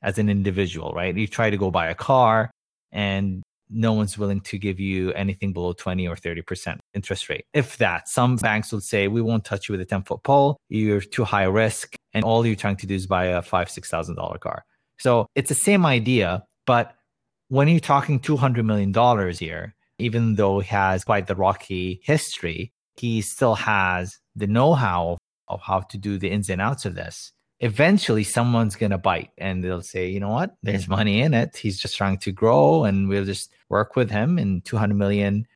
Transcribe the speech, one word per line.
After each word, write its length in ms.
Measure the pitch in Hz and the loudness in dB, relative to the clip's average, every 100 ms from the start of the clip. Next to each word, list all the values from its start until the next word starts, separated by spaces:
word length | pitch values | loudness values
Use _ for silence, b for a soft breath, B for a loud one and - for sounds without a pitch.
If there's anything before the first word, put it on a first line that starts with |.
as 160 | - 98 | -6 0
an 100 | 104 | 0
individual, 640 | 101 98 95 92 82 80 | 2 0 0 -2 -4 -8
right? 220 | 80 90 90 | -4 -4 -4
You 120 | 107 | -4
try 220 | - 110 | 0 0
to 80 | 101 | 2
go 140 | 98 | 0
buy 160 | 90 82 | 0 -2
a 80 | 85 | -4
car 560 | - 131 120 110 110 _ _ _ _ | 2 4 6 4 0 _ _ _ _
and 500 | - 101 98 98 92 - _ _ | -4 -2 -2 -2 -6 -12 _ _
no 260 | 107 113 | -2 0
one's 220 | 107 104 101 | 2 0 -2
willing 260 | 101 98 | -4 -4
to 180 | - 101 | -6 -8
give 200 | 101 92 | -6 -4
you 320 | 98 95 92 | -4 -2 -2
anything 400 | 87 101 95 98 | -2 -4 -4 -4
below 200 | 90 90 | -4 -6
twenty 340 | 87 - 92 90 | -6 -6 -4 -4
or 80 | 82 | -6
thirty 280 | - 82 | -8 -8
percent 380 | - 92 - - _ | -8 -10 -8 -12 _
interest 360 | 101 98 - - | -12 -8 -8 -6
rate. 160 | 78 - | -10 -4
If 240 | 151 131 - | -2 -2 0
that, 300 | 104 87 - | -2 -2 -4
some 260 | - 123 123 | 0 2 2
banks 360 | 117 107 - | 0 0 -2
will 100 | 107 | -8
say, 260 | - 107 98 | -2 0 2
"We 140 | 113 | 0
won't 220 | 113 113 | 0 -2
touch 240 | - 101 - | -2 -8 -4
you 60 | |
with 80 | 98 | -6
a 40 | 92 | -4
ten-foot 380 | 98 98 - | -6 -4 -6
pole. 340 | - 139 143 143 _ | 2 4 4 0 _
You're 320 | 107 107 104 | -2 2 0
too 220 | 98 - | -2 -4
high 220 | 110 104 95 | 0 2 2
risk." 500 | 101 110 - - - _ | 2 2 0 -10 -16 _
And 100 | 107 | -2
all 220 | 107 113 117 | 2 2 2
you're 100 | 104 | 0
trying 220 | 104 95 | -2 -4
to 100 | 92 | -4
do 80 | 98 | -4
is 120 | 95 | 0
buy 180 | 95 90 | 0 0
a 160 | 90 | -2
five, 280 | 85 92 90 | 0 -2 -2
six 200 | - - | -8 -6
thousand 260 | 82 82 82 | -6 -4 -6
dollar 220 | 50 - | -8 -8
car. 280 | - 50 - _ _ _ | -8 -10 -14 _ _ _
So 280 | 131 120 104 - | 2 2 2 -2
it's 140 | - | -2
the 60 | 139 | 0
same 300 | - 202 165 | 4 4 4
idea, 600 | 127 110 127 90 90 - _ - | 2 2 2 2 -2 -8 _ 2
but 300 | 120 117 - _ _ _ _ _ | 2 2 -8 _ _ _ _ _
when 200 | 131 143 | 2 4
you're 120 | 165 | 4
talking 400 | - 143 143 139 | 4 2 2 -2
two 180 | - 147 | 0 2
hundred 280 | 135 120 110 | 2 2 2
million 260 | 107 98 | 2 2
dollars 480 | 98 123 113 95 87 | 4 4 4 0 -4
here, 340 | 80 82 95 _ _ _ | -8 -8 -12 _ _ _
even 380 | 120 117 113 107 | -2 0 2 4
though 240 | 98 98 | 2 2
he 80 | 95 | 0
has 360 | 104 95 95 | 0 2 0
quite 220 | - 104 92 | 0 0 0
the 100 | 95 | 0
rocky 640 | 95 110 - 92 90 90 | 2 0 -4 -6 -4 -6
history, 680 | - 151 - - 85 82 117 _ _ - | 0 0 0 -6 -6 -6 -10 _ _ -6
he 260 | 120 113 | -2 -2
still 340 | 98 - 127 104 | -2 0 2 2
has 640 | - 104 92 90 90 - _ - | 0 2 2 0 -4 -12 _ -6
the 120 | 104 | 0
know-how 720 | 110 139 156 107 90 85 85 _ _ _ | 2 4 4 2 0 -2 -6 _ _ _
of 140 | - | -12
how 180 | - 95 | -2 -2
to 180 | 95 104 | -2 -8
do 200 | 101 101 | -6 -4
the 120 | 95 | -2
ins 200 | 104 95 | -2 -2
and 120 | 92 | -2
outs 240 | 104 139 98 | -2 -2 -6
of 80 | |
this. 380 | 87 - - - _ _ _ | -8 -12 -14 -20 _ _ _
Eventually, 640 | 120 104 160 202 - 110 104 | -4 2 4 4 4 2 2
someone's 500 | - 120 120 110 95 | 0 2 4 2 0
gonna 220 | 107 95 | -2 0
bite 320 | 95 87 - - | 0 -2 -4 -8
and 260 | 95 92 | -6 -4
they'll 180 | 92 90 | -2 -4
say, 280 | 82 92 92 | -6 -6 -4
"You 100 | 98 | -4
know 100 | 101 | -2
what? 260 | 117 - - | -2 -4 -6
There's 280 | - 101 87 | -4 -4 -2
money 320 | 98 107 101 | 0 2 2
in 120 | 147 | 2
it. 220 | 120 - - | 2 0 -4
He's 240 | 110 95 | -6 -6
just 160 | - - | -8 -2
trying 220 | 98 95 | -2 0
to 120 | - | -4
grow 500 | 95 110 131 147 160 | 0 4 6 6 6
and 240 | 117 98 98 | 4 2 0
we'll 160 | 98 | 0
just 280 | 98 95 - _ _ | -2 -6 -10 _ _
work 260 | 101 107 - | 0 0 0
with 160 | 113 | 0
him, 260 | 104 123 175 | 0 0 0
and 260 | 98 92 - | 0 -2 -2
two 120 | 113 | -2
hundred 180 | 104 101 | 0 2
million 520 | 101 101 101 101 110 | 2 2 0 0 -4